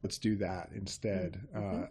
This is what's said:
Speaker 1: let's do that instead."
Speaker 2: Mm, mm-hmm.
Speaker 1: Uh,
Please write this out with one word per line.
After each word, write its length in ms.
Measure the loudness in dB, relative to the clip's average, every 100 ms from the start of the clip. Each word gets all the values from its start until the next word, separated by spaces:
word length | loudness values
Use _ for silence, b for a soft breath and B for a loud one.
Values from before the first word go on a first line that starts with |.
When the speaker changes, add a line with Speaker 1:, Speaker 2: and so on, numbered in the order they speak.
Speaker 1:
let's 140 | -4 2
do 180 | 4 4
that 340 | 2 0 -4
instead." 760 | -6 -6 -2 0 2 0 -4 -6
Speaker 2:
Mm, 80 | -2
mm-hmm. 220 | 0 0
Speaker 1:
Uh, 40 | 0